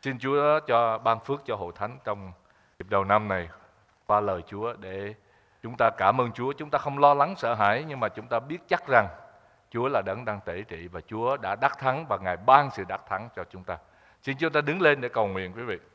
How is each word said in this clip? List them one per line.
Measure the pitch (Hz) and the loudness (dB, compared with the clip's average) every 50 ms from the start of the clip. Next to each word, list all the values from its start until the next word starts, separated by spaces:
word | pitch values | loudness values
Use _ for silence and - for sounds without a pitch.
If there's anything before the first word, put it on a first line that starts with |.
Xin | - 139 135 120 | -4 -6 -6 -4
Chúa | 123 135 139 143 143 147 151 156 | -2 0 0 2 4 4 4 2
cho | 151 - 123 117 120 113 113 113 | 2 2 4 4 4 4 0 0
ban | 120 113 117 113 | 2 0 0 0
phước | - - 139 143 - | 0 -6 -6 -6 -4
cho | - 113 | -6 -6
hội | 101 95 87 87 | -6 -6 -10 -8
thánh | - 104 107 127 135 _ | -8 -8 -8 -8 -10 _
trong | 117 104 101 98 92 90 _ _ _ _ _ _ _ _ _ | -6 -6 -6 -8 -16 -16 _ _ _ _ _ _ _ _ _
dịp | - 95 | -8 0
đầu | 107 98 95 | 0 0 4
năm | 95 101 107 107 104 | 6 4 4 4 2
này | 98 92 85 82 - - - _ _ _ _ _ _ _ _ - | -2 -4 -4 -8 -14 -20 -20 _ _ _ _ _ _ _ _ 2
qua | 104 104 | 2 2
lời | 104 101 95 90 82 - | 2 0 -2 -4 -6 -10
Chúa | 101 101 107 120 117 | -10 -8 -8 -8 -8
để | 101 104 95 95 98 101 101 107 _ _ _ _ _ _ _ _ _ - | -8 -12 -12 -10 -10 -10 -10 -12 _ _ _ _ _ _ _ _ _ -14
chúng | 117 120 - | -14 0 2
ta | 120 113 - - | 2 2 4 4
cảm | 98 95 113 131 | 4 4 4 4
ơn | 123 120 | 2 0
Chúa. | 110 - 123 131 143 | -2 -6 -6 -6 -6
Chúng | - 156 151 | -8 -8 -2
ta | 147 139 | -2 -2
không | - 151 139 139 | -2 -2 0 6
lo | 143 143 143 | 8 8 8
lắng | 143 139 170 196 | 8 4 0 0
sợ | - - 117 117 | -4 -2 -2 0
hãi, | 107 107 101 104 123 156 160 | 2 4 4 4 2 -2 -6
nhưng | 143 131 | -6 -4
mà | 120 127 | -4 -4
chúng | - - 107 - | -4 -6 -8 -4
ta | 120 117 | -4 -4
biết | 120 139 156 180 - _ | -2 -4 -10 -12 -4 _
chắc | 185 170 - - | -2 -2 0 4
rằng | 135 117 107 95 - - - - - - _ _ _ _ _ _ | 6 6 6 4 -4 -14 -20 -20 -20 -20 _ _ _ _ _ _
Chúa | - 117 120 135 | -6 -4 -2 0
là | 143 117 | 0 0
đấng | 92 98 95 110 123 | -2 -2 -6 -6 -4
đang | 110 104 101 - | -6 -6 -6 -8
tể | - 85 92 | -10 -10 -10
trị | - - 87 82 85 90 | -10 -12 -12 -14 -14 -12
và | 87 90 | -14 -14
Chúa | - _ 110 110 117 123 139 139 | -12 _ -8 -4 -2 -2 -2 -2
đã | - 92 101 | -4 -6 -4
đắc | 101 131 139 - - | 0 0 0 0 0
thắng | - 131 127 143 165 143 | -2 -2 -2 -2 -2 -4
và | 107 92 | -6 -4
Ngài | 95 92 90 87 | -2 -4 -6 -2
ban | 98 117 131 143 147 135 | 4 6 6 6 6 4
sự | 120 - 95 | -4 -8 -8
đắc | 87 95 101 - - | -8 -8 -10 -8 -6
thắng | 101 95 107 120 _ | -8 -8 -8 -10 _
cho | - 90 | -12 -14
chúng | _ - 95 90 | _ -14 -16 -10
ta. | 95 90 82 _ _ _ _ _ _ _ _ | -10 -10 -12 _ _ _ _ _ _ _ _
Xin | _ - 135 135 | _ -8 -6 -2
chúng | 165 160 147 | -4 0 0
ta | 151 | 0
đứng | 147 143 156 190 | 0 0 -2 0
lên | 185 156 143 139 | 0 0 0 -2
để | 123 123 | -4 -6
cầu | - 120 110 101 | -2 -2 -2 -2
nguyện | 95 95 95 92 92 | -2 -6 -8 -8 -10
quý | 113 120 | -10 -8
vị. | 120 98 85 _ _ _ | -8 -8 -10 _ _ _